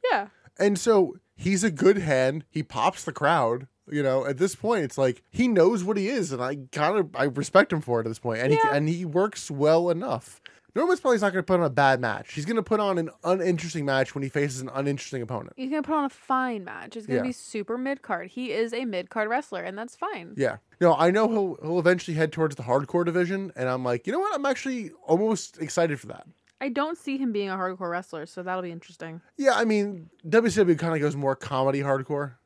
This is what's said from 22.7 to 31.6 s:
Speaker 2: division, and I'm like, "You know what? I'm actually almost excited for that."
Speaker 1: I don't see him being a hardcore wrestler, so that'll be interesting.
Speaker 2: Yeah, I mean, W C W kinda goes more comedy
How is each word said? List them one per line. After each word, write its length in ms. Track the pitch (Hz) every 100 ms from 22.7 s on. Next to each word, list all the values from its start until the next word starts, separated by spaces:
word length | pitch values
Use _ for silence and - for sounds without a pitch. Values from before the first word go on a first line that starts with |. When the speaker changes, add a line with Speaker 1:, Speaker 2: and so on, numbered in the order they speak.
| 127 143 175
Speaker 2:
division, 480 | 175 170 175 196 196 -
and 120 | 127
I'm 160 | 127
like, 220 | 127 120 -
"You 80 |
know 60 | 277
what? 140 | 392
I'm 120 | 330 285
actually 460 | 262 269 254 202 -
almost 560 | - 165 214 214 - -
excited 400 | 156 - 170 139
for 60 | -
that." 200 | - - _ _ _
Speaker 1:
I 80 | 269
don't 260 | 240 302 330
see 220 | - 269
him 140 | 262
being 180 | 208 196
a 60 | 190
hardcore 340 | 185 185 180
wrestler, 340 | 175 180 160
so 180 | 156 -
that'll 200 | 180 185
be 100 | 180
interesting. 480 | 170 - 170 165 165 _ -
Speaker 2:
Yeah, 160 | 277 214
I 100 | 233
mean, 420 | 214 202 190 160 _ 165
W 240 | 202 233
C 60 | 170
W 160 | 185 160
kinda 200 | 170 165
goes 160 | 147 139
more 200 | 139 135
comedy 440 | - 135